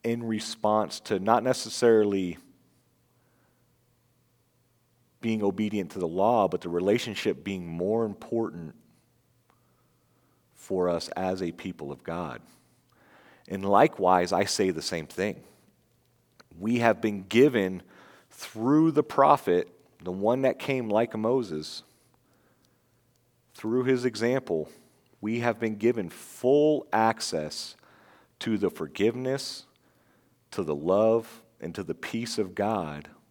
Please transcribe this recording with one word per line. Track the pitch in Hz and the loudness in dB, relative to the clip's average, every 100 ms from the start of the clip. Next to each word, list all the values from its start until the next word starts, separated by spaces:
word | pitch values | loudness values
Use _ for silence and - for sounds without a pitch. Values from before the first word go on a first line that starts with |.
in | 117 117 | -4 -4
response | 117 110 - - 107 107 98 - | -4 -6 -6 -2 2 2 0 -6
to | - 101 | -4 -2
not | 98 117 | 2 2
necessarily | 120 123 113 - 120 113 104 98 90 85 _ _ _ _ _ _ _ _ _ _ _ _ _ _ _ _ _ _ _ _ _ _ _ _ _ _ _ _ | 2 -2 -4 2 6 6 4 0 -2 -6 _ _ _ _ _ _ _ _ _ _ _ _ _ _ _ _ _ _ _ _ _ _ _ _ _ _ _ _
being | 117 110 | -4 0
obedient | 101 95 107 104 87 | 0 0 -2 -2 -6
to | 101 | -4
the | 87 | -4
law, | 87 101 120 95 | 0 2 4 2
but | 90 | 0
the | 87 | -4
relationship | 87 92 113 120 101 110 78 | -2 2 0 0 -4 -4 -4
being | 98 98 85 | -6 -8 -8
more | 82 92 113 | -4 -2 0
important | 113 98 - 117 110 - 80 - _ _ _ _ _ _ _ _ _ _ _ _ _ _ _ _ _ | -2 -6 -6 -4 -4 -8 -14 -18 _ _ _ _ _ _ _ _ _ _ _ _ _ _ _ _ _
for | _ - 95 90 | _ -6 -2 0
us | 85 - | -2 -4
as | - 92 92 | -6 -4 -4
a | 90 | -4
people | 80 95 87 71 | -6 -12 -10 -12
of | 71 | -12
God. | - 85 82 58 - _ _ _ _ _ _ _ _ _ - | -10 -8 -8 -12 -18 _ _ _ _ _ _ _ _ _ -12
And | 98 | -8
likewise, | 98 101 151 - 92 92 90 | 2 4 4 2 2 4 2
I | 92 | 0
say | 101 - 98 | 0 0 0
the | 82 | -2
same | - 87 76 | -6 -8 -8
thing. | - 101 - - _ _ _ _ _ _ _ _ _ - 82 | -6 -6 -6 -16 _ _ _ _ _ _ _ _ _ -20 -8
We | 101 120 | -2 2
have | 117 95 | 4 4
been | 113 104 | 0 -4
given | 95 107 143 123 95 92 - - - - _ | 0 6 6 6 0 -2 -12 -20 -20 -20 _
through | - - 110 117 151 160 | -18 -16 -4 2 4 4
the | 147 | 2
prophet, | - - 139 147 - 87 - - _ _ | 0 4 6 6 4 0 0 -12 _ _
the | 87 | -10
one | 92 101 127 | -2 0 2
that | 135 - | 0 0
came | - 135 113 | -4 -4 0
like | 104 117 110 | 0 0 -2
Moses, | 110 131 110 78 78 - _ _ _ _ _ _ _ _ _ _ _ _ _ _ _ _ _ | 0 0 -2 -8 -8 -14 _ _ _ _ _ _ _ _ _ _ _ _ _ _ _ _ _
through | - 110 123 | -10 -2 0
his | 127 131 | 2 2
example, | 123 107 117 131 127 82 76 - _ _ _ _ | 0 0 0 0 -2 -4 -4 -14 _ _ _ _
we | 107 117 | -6 -2
have | 120 113 | -2 0
been | 113 104 | -4 0
given | 110 117 90 | 0 0 -4
full | - - - 123 143 151 151 - | -10 -20 -4 2 4 4 2 0
access | 107 110 110 - 82 76 - - - _ _ _ _ _ _ | 2 2 2 -4 -6 -6 -10 -14 -16 _ _ _ _ _ _
to | - 107 | -4 0
the | 95 | 0
forgiveness, | - 78 - 104 120 127 135 - - - _ _ _ _ _ _ _ _ | -2 -12 0 0 0 -4 -4 -6 -12 -18 _ _ _ _ _ _ _ _
to | - | -6
the | 82 | -4
love, | 73 80 95 110 113 113 - _ _ | -2 2 4 4 2 -2 -18 _ _
and | 85 | -12
to | 87 | -10
the | 85 | -8
peace | 82 - 117 117 - | -8 -8 -8 -6 -4
of | 98 | -6
God. | 90 101 110 82 73 - - _ | -2 -2 -2 -4 -8 -14 -20 _